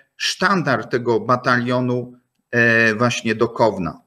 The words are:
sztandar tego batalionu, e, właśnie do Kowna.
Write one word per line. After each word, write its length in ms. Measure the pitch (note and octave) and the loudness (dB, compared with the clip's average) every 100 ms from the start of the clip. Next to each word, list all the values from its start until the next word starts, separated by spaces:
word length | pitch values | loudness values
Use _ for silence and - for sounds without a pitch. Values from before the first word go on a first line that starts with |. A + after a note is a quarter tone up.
| _ _ | _ _
sztandar 680 | - - F#3 G3 C#3+ A#2+ G#2+ | -6 -2 -2 0 0 -2 -2
tego 340 | B2+ A#2+ A2+ | -4 -2 -2
batalionu, 1000 | A2 B2 C3 B2 A#2+ B2+ B2+ B2 B2 - _ _ _ | 0 -2 0 0 0 -2 0 -2 -6 -14 _ _ _
e, 440 | A#2+ A#2 A2+ A2+ G#2+ | 2 4 4 4 2
właśnie 400 | A#2+ A#2 A2+ A2 | 0 0 -4 -2
do 120 | A2+ | -2
Kowna. 540 | - A2+ F#2+ E2+ - | 2 0 0 -6 -8